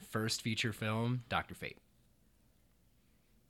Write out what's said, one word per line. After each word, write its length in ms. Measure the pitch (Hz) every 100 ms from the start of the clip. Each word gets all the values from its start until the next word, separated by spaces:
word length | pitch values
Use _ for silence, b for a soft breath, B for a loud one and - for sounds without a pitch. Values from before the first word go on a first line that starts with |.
| -
First 320 | 110 110 -
feature 300 | - 110 120
film, 520 | 101 110 113 117 123 117
Doctor 260 | 92 - -
Fate. 220 | 71 - _ _ - _ _ _ - _ - _ - _ _ - _ -